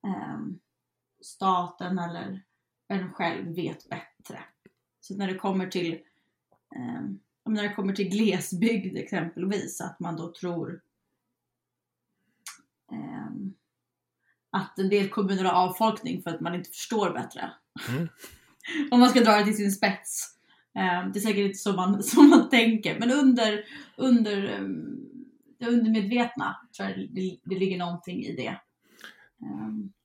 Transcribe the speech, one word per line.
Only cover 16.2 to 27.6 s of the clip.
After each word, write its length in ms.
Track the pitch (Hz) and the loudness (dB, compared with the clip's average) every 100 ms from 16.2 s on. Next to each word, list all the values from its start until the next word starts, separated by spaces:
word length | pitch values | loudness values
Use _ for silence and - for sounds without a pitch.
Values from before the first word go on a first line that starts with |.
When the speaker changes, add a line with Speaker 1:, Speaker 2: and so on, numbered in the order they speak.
Speaker 1:
för 80 | - | -6
att 100 | 165 | -6
man 140 | 165 | -6
inte 160 | 180 190 | -6 -10
förstår 400 | - - 226 190 | -12 -4 -2 0
bättre. 420 | 151 - - - - _ - - | -2 -8 -10 -12 -14 _ -14 -6
Speaker 2:
Mm. 200 | 127 170 _ - - _ _ - 320 285 | -4 -4 _ -20 -20 _ _ -10 -6 2
Speaker 1:
Om 100 | 240 | 6
man 80 | 247 | 8
ska 100 | 269 | 8
dra 160 | 220 208 | 6 6
det 80 | |
till 120 | 202 208 | 4 2
sin 160 | 202 | 0
spets. 560 | 196 202 190 - - - _ _ _ _ | 0 -2 -2 -8 -10 -10 _ _ _ _
Eh, 380 | - 185 175 185 | -4 -2 0 -2
det 60 | 202 | -4
är 20 | |
säkert 260 | 214 202 202 | -2 0 0
inte 120 | - | -2
så 140 | - | -4
man, 300 | 180 185 202 | 0 0 0
<laughs> 0 | |
så 200 | - 269 | 2 12
man 260 | 285 247 - | 12 12 8
tänker. 480 | 247 226 220 170 156 | 4 4 2 -2 -2
Men 120 | 240 | 2
under, 540 | 277 269 247 220 208 - - - - | 4 6 6 4 0 -6 -18 -20 -2
under, 480 | 262 240 208 202 | 4 4 4 0
ehm, 640 | 196 - 95 170 - - - - - _ _ _ | -2 -4 -6 -8 -10 -12 -14 -18 -20 _ _ _
det 80 | 240 | 0
undermedvetna 880 | 240 220 220 196 240 240 - - 196 - - | 2 4 2 2 0 0 -4 -8 -8 -16 -10
tror 120 | 196 | -8
jag 200 | 190 196 | -8 -8
det, 280 | 190 185 185 | -6 -6 -8
det 100 | - | -8
ligger 200 | 190 | -2